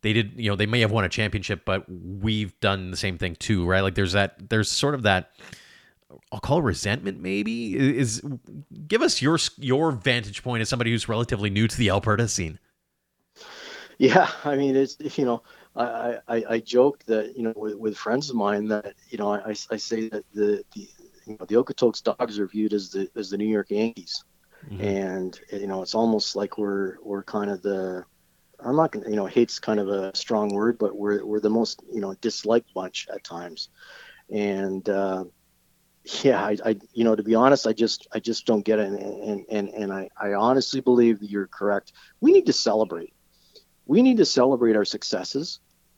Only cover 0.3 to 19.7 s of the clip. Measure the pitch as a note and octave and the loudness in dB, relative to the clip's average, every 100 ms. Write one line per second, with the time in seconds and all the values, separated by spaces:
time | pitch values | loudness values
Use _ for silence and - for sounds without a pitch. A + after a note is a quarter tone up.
0.3 | B2 G#2+ G2 G#2 A#2+ A2 A2 F#2 - G#2+ | -4 -2 0 2 4 4 2 0 0 -2
1.3 | G#2+ - G2 - F#2+ - F2+ F2 G2 A2 | -2 -4 -6 -2 -4 -4 -14 -10 -4 -2
2.3 | G#2+ G2+ - G#2 G2 F#2 F2+ G2+ F2 F#2 | 0 -2 0 0 0 -4 -4 -4 -4 -6
3.3 | D#2+ - G2+ F2 F#2 G2 F2 F#2+ G2 G2 | -6 -2 0 2 2 2 0 2 2 0
4.3 | - G2+ A2 G#2 - C#3+ C#3+ G#2 F#2 - | -4 -2 0 0 0 0 2 2 2 0
5.3 | _ - - - - _ _ _ - _ | _ -20 -20 -20 -20 _ _ _ -20 _
6.3 | G#2+ - F#3 C3+ E2 G#2 B2+ - - F#3 | -8 0 2 2 0 -2 -2 -4 -8 -4
7.3 | G3 G#3 A#3 A3+ F3 C3+ B2+ B2 G#2+ G#2+ | -4 -2 -4 -4 0 2 2 -2 -2 -8
8.3 | B2 - D3 - - D3+ A3 F4+ - D3 | -10 -12 -18 -18 -18 -2 0 2 2 2
9.3 | E3 - - C3+ C3 D#3+ B2 C3 A#2+ G#2 | 2 -2 -4 -2 2 2 0 0 0 -2
10.3 | G2+ B2+ A#2+ A2 B2 A#2 A#2 - A2 A#2+ | -10 -6 -4 -2 0 0 0 0 -2 -2
11.3 | G#2+ G#2 G2 A2+ - G#2+ G2 A2 G#2 A2+ | -2 0 2 2 2 2 2 2 2 0
12.3 | - D#2+ D2+ _ _ _ _ _ _ _ | -2 -6 -8 _ _ _ _ _ _ _
13.3 | _ - - - - - - C3 F#3 - | _ -20 -18 -18 -18 -20 2 6 6 4
14.3 | - D3 C#3 C#3 C3+ C3+ - D#3 - B2+ | 0 -2 0 2 2 0 -2 -8 -2 0
15.3 | A#2 - - _ A#2 A#2 A#2 A#2+ A2+ - | -2 -6 -20 _ -6 -4 -2 -4 -6 -4
16.3 | A#2 A2 A2+ - B2 C#3 - - A2 G#2+ | -4 -2 -4 2 4 4 2 -2 -2 -2
17.3 | C3 A2+ G#2+ G#2+ G#2 A2 G2+ G#2+ B2 D3 | -4 -6 -4 -8 -4 -6 -4 -2 -2 -2
18.3 | A#2 G2+ G#2 G#2+ G#2 G2+ - _ A2 G#2 | -2 0 0 0 -2 -4 -16 _ -4 -2
19.3 | G#2 A2 G#2 - | -2 -4 -10 -6